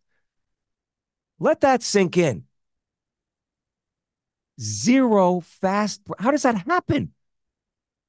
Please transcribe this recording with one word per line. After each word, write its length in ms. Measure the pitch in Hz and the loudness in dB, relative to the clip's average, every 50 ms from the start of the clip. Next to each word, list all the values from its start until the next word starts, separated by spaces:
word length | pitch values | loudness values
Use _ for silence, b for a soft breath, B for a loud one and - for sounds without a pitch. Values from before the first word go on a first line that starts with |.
| _ _ _ _ _ _ _ _ _ _ _ _ _ _ _ _ _ _ _ _ _ _ _ _ _ _ _ - | _ _ _ _ _ _ _ _ _ _ _ _ _ _ _ _ _ _ _ _ _ _ _ _ _ _ _ -4
Let 220 | 165 247 311 - - | -2 0 0 2 2
that 200 | 277 262 240 - | 2 2 2 0
sink 340 | - - 202 196 170 - | 0 0 0 0 2 2
in. 280 | 180 175 156 117 80 - _ _ _ _ _ _ _ _ _ _ _ _ _ _ _ _ _ _ _ _ _ _ _ _ _ _ _ _ _ _ _ _ _ _ _ _ _ _ _ _ _ _ - | 0 0 0 -2 -4 -10 _ _ _ _ _ _ _ _ _ _ _ _ _ _ _ _ _ _ _ _ _ _ _ _ _ _ _ _ _ _ _ _ _ _ _ _ _ _ _ _ _ _ -12
Zero 800 | 117 107 107 101 110 180 240 269 262 247 220 202 185 180 180 180 | -10 -10 -8 -4 0 2 2 4 4 2 2 4 4 2 2 -2
fast 640 | 165 - - _ - 185 190 202 214 202 - - _ | -4 -10 -10 _ -4 -2 -2 -2 -4 -4 -6 -10 _
br-, 100 | - - - | -14 -12 -4
how 120 | 180 240 | -2 0
does 120 | 285 294 - | 0 2 0
that 240 | 269 233 202 170 | 0 0 -2 -2
happen? 460 | 233 339 359 - - - 294 190 143 - _ _ _ _ _ _ _ _ _ _ _ _ _ _ _ _ _ _ | -2 -2 -2 -2 -2 -2 -2 -4 -6 -10 _ _ _ _ _ _ _ _ _ _ _ _ _ _ _ _ _ _